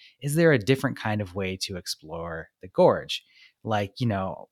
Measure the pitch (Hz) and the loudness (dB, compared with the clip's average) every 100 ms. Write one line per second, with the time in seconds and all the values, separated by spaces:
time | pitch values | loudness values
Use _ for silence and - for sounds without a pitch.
0 | - _ 143 147 165 139 101 135 131 - | -20 _ -4 4 6 6 4 2 0 -4
1 | 110 107 98 90 95 95 - 92 - - | -2 -2 -2 -4 -4 -4 -6 -8 -10 -12
2 | - 82 85 160 160 _ 92 - 180 92 | -10 -10 -8 -8 -12 _ -6 4 4 4
3 | - - - _ - _ 110 107 101 - | -2 -10 -12 _ -20 _ -4 -2 -2 -2
4 | 120 98 95 - - | -2 0 -4 -8 -16